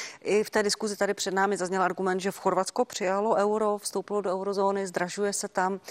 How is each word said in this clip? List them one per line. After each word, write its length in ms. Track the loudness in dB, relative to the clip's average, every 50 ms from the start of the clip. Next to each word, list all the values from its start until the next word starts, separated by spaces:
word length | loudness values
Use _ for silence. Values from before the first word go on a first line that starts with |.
| -10 -10 -12 -8
I 220 | -2 0 2 2 2
v 60 | 2
té 140 | 0 2 2
diskuzi 340 | 2 0 -2 -2 -4 -2 0
tady 160 | 0 0 0
před 200 | -2 -4 -2 0
námi 240 | 2 2 2 2 0
zazněl 240 | -2 -2 0 2
argument, 380 | 2 2 0 0 0 0 0 0
že 120 | -2 -2
v 60 | -4 0
Chorvatsko 460 | 0 2 2 2 0 0 0 0 -2
přijalo 500 | -2 -2 -2 0 0 2 2 2 4 4
euro, 420 | 4 4 2 2 2 2 0 0 0
vstoupilo 440 | -4 -4 -4 -4 -4 -2 -2 -2
do 80 | 0 -2
eurozóny, 560 | -2 -2 -2 -2 0 2 2 2 2 0 -2 -2
zdražuje 460 | -2 -2 -2 -2 -2 -2 -2 -2 -2
se 140 | -2 -6 -4
tam. 320 | -2 0 0 0 0 -4 -8 -12